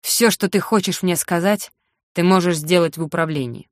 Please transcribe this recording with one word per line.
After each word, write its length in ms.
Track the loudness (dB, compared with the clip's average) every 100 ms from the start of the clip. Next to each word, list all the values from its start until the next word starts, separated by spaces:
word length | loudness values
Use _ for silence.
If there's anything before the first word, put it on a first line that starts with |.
"Всё, 300 | -2 2 2
что 180 | 2 0
ты 120 | 0
хочешь 420 | 2 0 0 -2
мне 140 | -2 -2
сказать, 560 | -2 0 2 0 -4 _ _ _ _
ты 100 | 0
можешь 340 | 4 4 2 -2
сделать 400 | 2 2 2 -2
в 60 |
управлении". 680 | -6 -2 -2 -2 -6 -8 -16